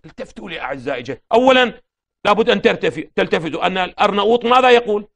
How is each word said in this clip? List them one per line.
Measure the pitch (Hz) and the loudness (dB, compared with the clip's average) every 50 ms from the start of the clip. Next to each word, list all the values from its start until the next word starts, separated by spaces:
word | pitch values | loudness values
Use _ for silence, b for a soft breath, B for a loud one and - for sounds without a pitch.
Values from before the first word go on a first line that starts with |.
| _ | _
التفتوا | 160 - - - - - - 214 196 | -20 -16 -16 -16 -16 -16 -18 -14 -12
لي | 165 - | -12 -10
أعزائي | - 127 143 135 117 139 139 123 | -8 -10 -10 -8 -6 -8 -8 -6
جي. | 123 113 131 - _ _ | -8 -10 -12 -12 _ _
أولًا | - 233 254 262 262 254 254 220 - - _ _ _ _ _ _ _ _ _ | 0 2 4 4 4 4 2 0 -2 -12 _ _ _ _ _ _ _ _ _
لابد | 202 208 190 226 247 | 0 2 2 2 2
أن | 208 202 | 2 2
ترتفي-، | - 185 190 - - 165 - 156 - - _ | 2 0 0 2 -2 -4 -4 -6 -14 -8 _
تلتفتوا | - 190 - 202 190 156 160 139 - - | -4 -2 0 -2 -4 -4 -6 -6 -4 -4
أن | 180 185 | -2 -2
الأرناؤوط | 185 180 180 - - 196 202 196 202 202 214 233 240 233 | -2 -6 -6 -2 0 0 0 2 0 2 2 0 0 2
ماذا | 233 247 262 254 254 | 2 2 4 6 6
يقول؟ | 240 233 240 214 208 208 208 _ _ | 4 4 2 0 -4 -4 -6 _ _